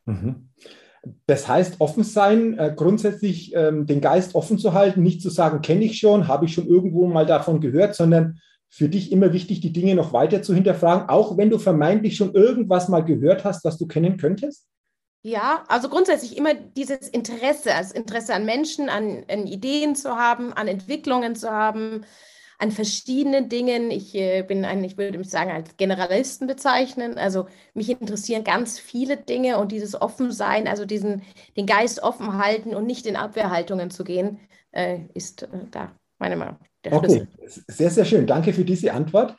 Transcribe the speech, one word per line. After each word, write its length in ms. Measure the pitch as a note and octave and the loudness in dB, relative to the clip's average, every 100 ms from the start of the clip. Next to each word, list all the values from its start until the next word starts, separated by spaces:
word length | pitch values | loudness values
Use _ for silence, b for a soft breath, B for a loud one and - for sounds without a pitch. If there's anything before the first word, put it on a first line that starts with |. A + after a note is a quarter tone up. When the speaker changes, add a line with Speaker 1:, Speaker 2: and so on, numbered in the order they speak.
Speaker 1:
Mhm. 460 | - G2 A2 C3 - _ b b b b - - - | -8 -4 -4 -6 -14 _ b b b b -20 -6 0
Das 220 | C3+ - | 0 2
heißt, 320 | D3 F3+ - | 2 2 0
offen 240 | D3+ A3+ | 0 0
sein, 520 | G#3 G#3 G3+ A3 A3+ A3 | 0 4 4 4 2 0
äh, 160 | D3+ D3+ | -2 0
grundsätzlich, 760 | D#3+ G#3+ G#3 - G3+ E3 - E3+ | 2 2 0 -2 -2 -2 -4 0
ähm, 300 | D#3 D3+ D3 | 2 2 0
den 140 | C#3+ | 2
Geist 360 | C#3+ E3+ F#3 E3+ | 4 2 2 -2
offen 200 | - A3 | 0 0
zu 160 | G#3+ | 2
halten, 300 | F3+ G3+ F#3+ | 4 4 4
nicht 180 | F3 - | 2 2
zu 100 | F#3 | -2
sagen, 320 | F3 D#3+ D3+ | 0 2 2
„Kenne 220 | D#3 F3+ | 0 2
ich 140 | A3 - | 2 4
schon, 300 | G#3+ G#3 D#3 | 4 6 4
habe 160 | C#3+ | 2
ich 80 | E3 | 0
schon 140 | E3+ E3 | 0 4
irgendwo 400 | F3+ F3+ E3 F3+ | 4 4 2 2
mal 180 | E3 D#3+ | 4 4
davon 340 | D3+ - D#3+ | 4 2 0
gehört“, 360 | D3 C#3+ G3+ - | 2 2 2 4
sondern 420 | E3 E3 E3 E3 B B _ | 4 6 4 -2 B B _
für 200 | - D3+ | -2 0
dich 220 | F#3+ F3+ | 0 0
immer 220 | F#3+ F#3+ | 4 4
wichtig, 280 | E3 - F#3 | 4 -2 -4
die 120 | E3+ | -4
Dinge 240 | F3 F#3+ F#3 | 0 2 2
noch 160 | D3 | 2
weiter 300 | A#2+ D3+ F#3+ | 2 2 2
zu 120 | G3 | 2
hinterfragen, 540 | F#3 F#3+ - E3+ F#3 - | 2 4 4 4 2 4
auch 280 | D#3+ G#3 F3 | 2 4 2
wenn 140 | G#3+ | 2
du 80 | A3+ | 2
vermeintlich 580 | F#3+ D#3 D3+ G#3+ G#3+ - | 2 2 4 2 0 0
schon 160 | G3 | 2
irgendwas 560 | G3 A3+ B3 F#3+ F3+ F3+ | 6 6 4 2 2 2
mal 160 | E3+ | 0
gehört 400 | E3 C3 C#3+ F#3+ | 2 2 4 2
hast, 200 | G3+ - | 0 -4
was 140 | E3 D#3+ | -4 -4
du 100 | E3 | -4
kennen 280 | D#3 E3+ F#3+ | 0 0 2
könntest? 520 | C#3+ G3+ C#4+ - _ _ _ _ _ _ | 0 -2 -6 -10 _ _ _ _ _ _
Speaker 2:
Ja, 420 | A3 A3 A#3+ D#4+ - | -8 -2 0 -2 0
also 220 | B3 C4+ | -2 0
grundsätzlich 480 | D#4+ F#4+ D#4 A#3+ - | 2 2 2 -2 -2
immer 180 | D4+ | 0
dieses 540 | D4 - C4 C4+ C4+ - | 0 -4 -8 -6 -6 -6
Interesse, 640 | B3 A3+ A#3 C4 D4 A#3+ | -6 -6 -4 -2 -2 0
also 200 | D#3 F#3+ | -2 -2
Interesse 380 | A3 A3 A3+ A3+ | -8 -8 -6 -4
an 120 | G3 | -4
Menschen, 440 | G#3+ B3 D#4 - C#4 | -2 -2 -4 -4 -4
an, 360 | G#3 G#3+ C#3 - | -4 -4 -6 -8
an 200 | G#3+ G3 | -8 -6
Ideen 480 | F#3+ B3+ D4 D4 C#4+ | -8 -4 -2 -2 -2
zu 200 | C#4 A#3 | -4 0
haben, 360 | A#3+ A#3 A#3+ | 0 0 -4
an 160 | - G#3+ | -6 -6
Entwicklungen 640 | G3+ F#3+ D4 D4 B3 A#3 | -6 -6 -6 -2 -2 -2
zu 160 | A3+ A3+ | -6 -6
haben, 540 | G#3+ G#3+ G#3+ A3 A3 G#3+ b b b b b | -2 -2 -2 -6 -10 -14 b b b b b
an 100 | G#3+ | -4
verschiedenen 800 | G#3+ G#3 - - B3+ C#4+ C4+ C4 | -4 -4 -6 -4 -2 0 0 0
Dingen. 420 | A#3+ B3 A#3+ A#3 | -2 0 0 -2
Ich, 240 | G3+ F#3+ | -6 -6
äh, 280 | G3+ F#3+ F#3+ | -4 0 0
bin 220 | F#3 G3 | -2 -2
ein, 200 | F#3+ F#3+ | -2 -4
ich 140 | F#3 F#3+ | -6 -6
würde 200 | G3+ F3+ | -8 -8
mich 120 | F#3+ | -6
sagen, 200 | E3 F3+ | -4 -4
als 260 | E3 E3 - | -4 -8 -2
Generalisten 680 | F#3+ F#3+ F3+ G3 C4+ - C4 | -2 0 0 0 -2 -4 -6
bezeichnen. 720 | C4+ C#4 B3 C4 B3+ A#3 A#3+ | -2 0 0 0 -4 -8 -4
Also 300 | G3 F#3+ F#3 b b | -2 -2 -6 b b
mich 160 | - A3 | -8 -4
interessieren 560 | B3 G3+ G#3 - A3 | -4 -6 -8 -4 -4
ganz 340 | A3 F#3 A#3 - | 0 0 -2 -10
viele 380 | - A#3+ C4 C#4 | -10 -6 -4 -4
Dinge 420 | - B3 B3+ A3 | -4 -2 0 0
und 140 | G3+ | -2
dieses 280 | G#3+ G#3 - | -4 -8 -4
Offensein, 680 | A#3+ - B3 G#3 G3+ G#3 A3 | -4 -4 -6 -4 -2 -2 -2
also 160 | G3+ | -6
diesen, 380 | G3+ G#3+ G#3 G3 B B B - | -6 -4 -4 -6 B B B -6
den 100 | G3 | 0
Geist 360 | G#3 A#3 - | 2 2 -2
offen 340 | - B3+ A3+ G3 | -4 -4 -6 -2
halten 380 | G3+ A3 A3 | 0 -2 -4
und 120 | G3+ A3+ | -6 -6
nicht 200 | B3 A3 | -6 -6
in 100 | F#3+ | -6
Abwehrhaltungen 720 | G#3+ G#3+ G3+ E3+ F3 F#3 F3 | -6 -4 -2 -2 -4 -4 -6
zu 140 | F3+ | -8
gehen, 360 | F3+ F3+ G3+ G#3 b b b | -6 -4 -4 -6 b b b
äh, 260 | - F3+ F3 E3 | -6 -4 -4 -10
ist, 300 | F#3 - - | -14 -14 -14
äh, 40 | - F#3 - | -16 -14 -14
da 220 | - - - _ - | -14 -14 -16 _ -10
meine 180 | F#3 F3 | -6 -6
Meinung, 200 | - - _ _ | -8 -12 _ _
der 80 | E3+ | -2
Speaker 1:
Okay, 340 | D3+ E3+ B2 G2 - | 0 4 2 0 -16
Speaker 2:
Schlüssel. 260 | - - - | -20 -20 -12
Speaker 1:
sehr, 240 | - E3+ | -2 0
sehr 140 | F3+ | 2
schön. 220 | F#3+ G3 A#2 | 4 4 4
Danke 260 | C3+ E3 | 2 0
für 120 | E3+ | 0
diese 280 | F3+ F3+ - | 0 0 -2
Antwort. 440 | B2 D#3 G3 C4 | -2 0 2 0